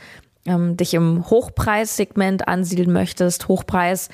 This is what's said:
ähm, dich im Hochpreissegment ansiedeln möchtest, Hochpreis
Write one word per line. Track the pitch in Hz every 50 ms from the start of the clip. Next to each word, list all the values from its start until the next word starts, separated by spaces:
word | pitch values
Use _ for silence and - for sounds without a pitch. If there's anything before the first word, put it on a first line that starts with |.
| - - - - - _ _ _ -
ähm, | 170 180 170 175 175 170
dich | 175 175 - 175
im | 165 170 165 165 175 170 -
Hochpreissegment | 220 240 262 - - - - 220 208 214 226 214 - - 202 - - 202 190 190 190 185 - -
ansiedeln | 180 180 185 170 185 180 175 175
möchtest, | 175 185 190 175 - - 180 175 170 - -
Hochpreis | - 190 185 - - - 180 175 175 190 180 - -